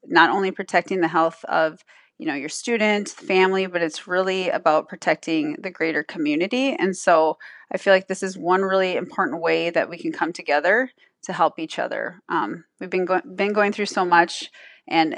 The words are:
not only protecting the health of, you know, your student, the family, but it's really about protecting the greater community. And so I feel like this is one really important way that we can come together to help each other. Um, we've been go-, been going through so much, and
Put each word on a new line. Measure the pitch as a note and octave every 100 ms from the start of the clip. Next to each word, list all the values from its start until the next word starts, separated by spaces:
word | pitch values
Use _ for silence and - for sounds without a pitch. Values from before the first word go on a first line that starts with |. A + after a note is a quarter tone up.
not | - E3 E3
only | F#3+ F#3+
protecting | - F#3+ F3+ F3 F#3+
the | E3
health | E3 E3 - -
of, | E3+ D#3+ D#3 _ - _ -
you | D#3+
know, | C#3+
your | C3+
student, | - - A#3 G#3+ G#3 G3+ -
the | -
family, | F#3+ F#3 F#3+ F#3+
but | F3+
it's | E3 - -
really | F3+ F#3+ F#3+ F#3
about | B2 D#3+ D#3 -
protecting | E3 - D#3 - D#3+ D3+ D3+
the | F#3
greater | F3 E3 D3
community. | D3 E3+ D3 D3 F#3+ B3 C4+ -
And | F#3+ F#3
so | - E3 D#3 - - - -
I | F#3+
feel | -
like | F#3+ F#3+
this | F#3+
is | F#3+ F#3
one | E3+ F#3
really | G3 F#3+ F#3 F3
important | F3+ - F3+ C#3+
way | E3 D#3+ E3+
that | E3+ -
we | E3+
can | E3
come | D#3 D#3+
together | F3+ E3 D3 E3 A3 C4 _ _ _
to | -
help | E3+ E3 -
each | D#3+ -
other. | - - - F3+ -
Um, | - G3+ E3+ - -
we've | F#3
been | F#3 F3+
go-, | F#3
been | - F#3 G3+
going | G#3 G3+
through | G#3+ G3+
so | - F3+
much, | F3 E3+ - - - - - -
and | E3 D#3+